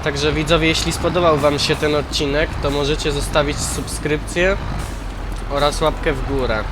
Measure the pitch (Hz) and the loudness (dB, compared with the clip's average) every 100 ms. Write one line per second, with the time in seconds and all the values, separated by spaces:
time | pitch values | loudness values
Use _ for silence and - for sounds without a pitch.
0 | 156 143 147 151 151 165 160 160 165 160 | -2 0 0 0 2 4 4 2 0 0
1 | 170 170 175 151 147 143 - 143 151 151 | 0 2 4 4 2 2 0 0 2 0
2 | 139 - 147 143 160 - 143 143 143 151 | 0 -2 0 0 0 -2 -2 0 0 0
3 | 160 143 143 160 143 147 - - 135 - | 0 -2 0 2 2 0 -4 -4 -6 -4
4 | 151 151 - 170 180 196 - - - - | -2 -2 -2 0 2 2 -2 -4 -6 -6
5 | - - - - - 139 143 139 160 - | -8 -6 -6 -6 -4 2 2 2 0 2
6 | 165 135 123 139 120 110 104 | 0 0 0 0 0 0 -2